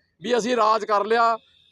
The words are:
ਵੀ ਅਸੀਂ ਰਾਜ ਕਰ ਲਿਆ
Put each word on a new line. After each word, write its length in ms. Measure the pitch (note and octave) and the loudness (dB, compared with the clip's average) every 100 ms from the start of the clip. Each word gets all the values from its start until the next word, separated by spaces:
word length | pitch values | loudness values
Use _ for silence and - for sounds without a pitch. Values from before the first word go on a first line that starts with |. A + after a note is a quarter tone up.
| _ _ | _ _
ਵੀ 160 | F#3+ A#3+ | -4 -2
ਅਸੀਂ 180 | G#3+ A#3+ | 0 0
ਰਾਜ 280 | G#3+ A3 | 2 0
ਕਰ 200 | G#3 G#3 | 0 -2
ਲਿਆ 320 | G3+ A#3 A3+ A3 _ _ _ | 0 2 0 -2 _ _ _